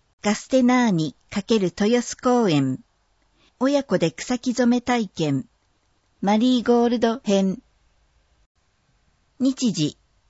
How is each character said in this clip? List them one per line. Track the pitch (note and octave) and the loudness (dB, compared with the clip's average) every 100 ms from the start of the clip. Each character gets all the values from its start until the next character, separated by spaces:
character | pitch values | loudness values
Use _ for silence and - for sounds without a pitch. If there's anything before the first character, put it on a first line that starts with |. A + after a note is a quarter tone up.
| _ _ | _ _
ガ | G#3 | -4
ス | G#3 - | -4 0
テ | C4 | 2
ナ | B3 B3 A#3+ | 4 4 2
ー | |
ニ× | F3 D#3 - _ G#3 - A3+ | 0 -2 -6 _ -8 -2 0
豊 | F3+ - G#3 A#3+ | 0 0 0 0
洲 | A#3 - | -2 -4
公 | B3+ B3 G#3+ | 0 2 2
園。 | D3 C3+ C3 - _ _ _ _ _ _ - | 2 0 -4 -12 _ _ _ _ _ _ -4
親 | C4 C#4+ | -2 0
子 | C#4 F#3 | -2 -2
で | - | -2
草 | - - B3+ | -4 -8 -6
木 | B3+ A#3+ | -4 0
染 | A#3+ A#3+ | 0 0
め | |
体 | B3 B3 G#3 | 0 -4 -4
験。 | - D#3 C3+ - _ _ _ _ _ _ _ | -4 -2 -4 -6 _ _ _ _ _ _ _
マ | F#3 G#3+ | -2 0
リ | B3+ B3+ | 2 0
ー | G#3+ | 2
ゴ | A#3+ | 2
ー | A#3+ | 2
ル | A#3 | 0
ド | A#3 A3+ | -2 -2
編。 | - G3 F#3+ F#3 - _ _ _ _ _ _ _ _ _ _ _ _ _ _ _ _ - | -2 0 0 -4 -12 _ _ _ _ _ _ _ _ _ _ _ _ _ _ _ _ -4
日 | B3+ C4 B3 | -4 -2 -2
時、 | E3+ D3+ - _ _ _ | -2 -4 -6 _ _ _